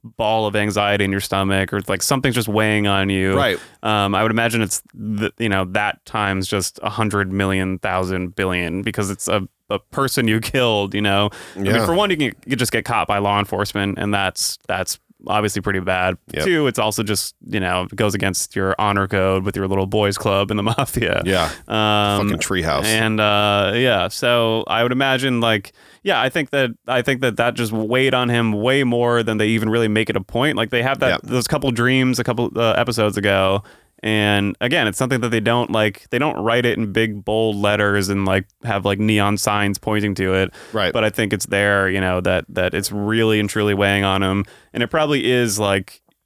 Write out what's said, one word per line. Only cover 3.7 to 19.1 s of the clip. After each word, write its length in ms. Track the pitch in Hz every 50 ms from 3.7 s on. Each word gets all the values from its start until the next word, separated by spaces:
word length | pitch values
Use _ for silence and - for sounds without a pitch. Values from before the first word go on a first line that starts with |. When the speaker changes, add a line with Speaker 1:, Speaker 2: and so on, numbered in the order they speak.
| - - -
Speaker 1:
Um, 300 | 107 107 104 101 98 101
I 60 | 95 110
would 80 | 113
imagine 300 | 110 117 117 117 113 117
it's, 200 | 110 90 - - - _ -
the, 380 | - 107 107 107 101 110 - _
you 120 | - 117 107
know, 160 | 98 95 92
that 380 | 90 95 104 104 101 - - -
times 420 | - - 110 104 98 95 95 95
just 320 | - 107 98 90 - - - -
a 60 | 107
hundred 420 | 104 113 110 104 104 101 98 95 95
million, 460 | 98 98 95 95 95 95 92 95 90
thousand 560 | - 101 92 92 92 90 95 90 90 87 -
billion, 480 | - 95 92 90 90 87 82 85 95 101
because 260 | 113 - 110 101 95
it's 180 | 98 - -
a, 200 | - 101 101 95 - _ _ _ -
a 100 | 104 98
person 480 | _ _ - 143 139 127 - 139 120
you 120 | 110 107 113
killed, 540 | 110 - - 131 123 117 110 104 101 98 101
you 80 | 104
know? 280 | 104 101 98 101 104 104 - - - - -
I 40 | 95
mean, 60 | 98 98 107
Speaker 2:
Yeah. 120 | 113 110
Speaker 1:
for 80 | 165 170
one, 140 | 190 208 196
you 80 | 180
can, 140 | 151 143 117 - - -
you 100 | - 135
just 160 | 113 123 -
get 140 | - 113 -
caught 220 | - 120 104 82
by 100 | - 104
law 200 | 101 101 101 101 104
enforcement, 580 | 101 - 104 95 101 - - 104 98 101 98 -
and 140 | - 104 101
that's, 440 | 98 98 92 - - - - - - _
that's 300 | - 95 92 92 - - - _ _ _ _ -
obviously 320 | - 98 107 107 104 - 101
pretty 200 | 90 104 98 95
bad. 400 | 90 92 92 90 90 95 90 - _ - -
Speaker 2:
Yep. 120 | 76 76
Speaker 1:
Two, 220 | - 175 156 147
it's 100 | 131 -
also 240 | - 107 110 104 -
just, 320 | 110 101 104 - - - - _ -
you 120 | - 104 101
know, 240 | 95 90 90 92 92 -
it 40 | -
goes 180 | 98 110 104 95
against 420 | 98 98 98 90 - - - -
your 200 | 98 98 95 -
honor 300 | - 107 101 101 101 98
code 360 | 95